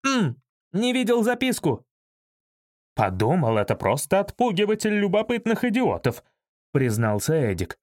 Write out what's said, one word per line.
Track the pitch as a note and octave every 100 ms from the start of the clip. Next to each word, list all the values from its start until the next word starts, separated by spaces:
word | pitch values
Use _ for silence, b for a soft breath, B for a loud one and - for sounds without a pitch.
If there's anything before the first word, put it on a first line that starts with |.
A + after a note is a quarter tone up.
| C#4
«М, | C4 E3 A#2 _ _ _
не | F3+ B3
видел | B3+ A#3 A#3+
записку». | A3 B3 C4 A3 E3 A2+ _ _ _ _ _ _ _ _ _ _ _
«Подумал, | - G2+ F#2 G#2+ F3+ B2 A2
это | G2+
просто | - F#2+ C3+ - G3
отпугиватель | G3+ - B3 F3+ G#3 G#3+ A3
любопытных | G#3 G3+ G#3 G#3+ A#3+ A3+ A3
идиотов», | B3 A3 A3+ F2+ B2+ - _ _ _ _ _
признался | C#3+ B2+ G#2+ A#2 G#2 -
Эдик. | D#3+ B2 F2+ F#2 -